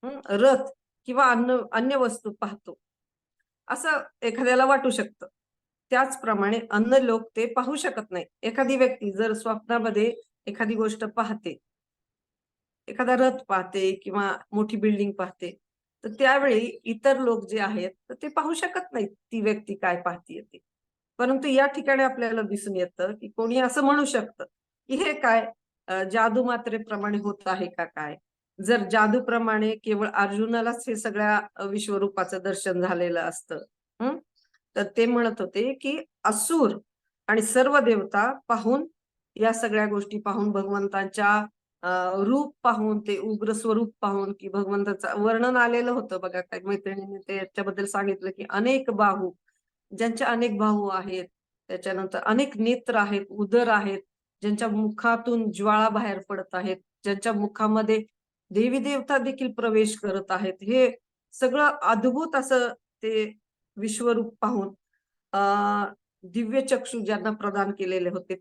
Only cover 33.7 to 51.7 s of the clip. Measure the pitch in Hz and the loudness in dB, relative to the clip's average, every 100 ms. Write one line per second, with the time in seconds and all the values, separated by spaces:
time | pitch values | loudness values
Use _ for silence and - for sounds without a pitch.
33.7 | _ _ - 247 330 - _ _ _ _ | _ _ -6 -4 -4 -10 _ _ _ _
34.7 | - 202 - 233 240 233 220 180 196 247 | -4 -2 2 2 2 0 -2 -4 -2 -2
35.7 | 269 277 311 - _ 220 220 - 330 247 | -2 -4 -6 -8 _ -2 0 0 2 2
36.7 | - - _ _ _ - 214 214 254 262 | 0 -10 _ _ _ 0 0 2 4 4
37.7 | 285 233 214 190 202 233 269 - 226 214 | 6 4 2 0 0 0 -2 -2 -2 2
38.7 | 285 330 - _ _ _ - 220 226 233 | 0 -2 -10 _ _ _ 0 0 2 0
39.7 | 214 214 208 202 214 208 202 208 196 196 | 2 0 0 -4 -6 -4 -2 0 0 -2
40.7 | 202 196 196 196 214 202 208 214 _ _ | -2 -2 -4 -4 0 2 2 0 _ _
41.7 | _ 175 185 180 190 202 269 285 - 247 | _ -4 -2 0 0 2 2 0 -2 0
42.7 | 220 214 214 208 196 220 214 214 214 226 | 2 0 -2 -2 -4 -4 -4 -2 -2 0
43.7 | 220 226 - 208 196 196 202 196 196 196 | 0 0 -2 -4 -2 -4 -8 -6 -4 -2
44.7 | 202 202 196 - 208 214 226 247 254 240 | -2 -2 -4 -4 0 2 2 2 4 4
45.7 | 240 240 240 214 185 180 180 180 185 185 | 2 0 -2 -4 -6 -6 -6 -8 -8 -4
46.7 | 202 196 196 196 196 - 196 190 - 196 | -4 -4 -8 -8 -12 -8 -8 -6 -6 -6
47.7 | 190 202 196 196 196 190 190 202 196 240 | -4 -4 -2 -2 -2 -6 -10 -6 0 2
48.7 | 269 262 208 202 196 185 - _ _ _ | 2 0 2 2 2 -2 -8 _ _ _
49.7 | _ _ 196 226 226 240 233 240 202 214 | _ _ -4 -2 0 0 0 0 2 2
50.7 | 208 202 190 196 185 180 _ _ _ - | 2 0 -4 -4 -8 -10 _ _ _ -12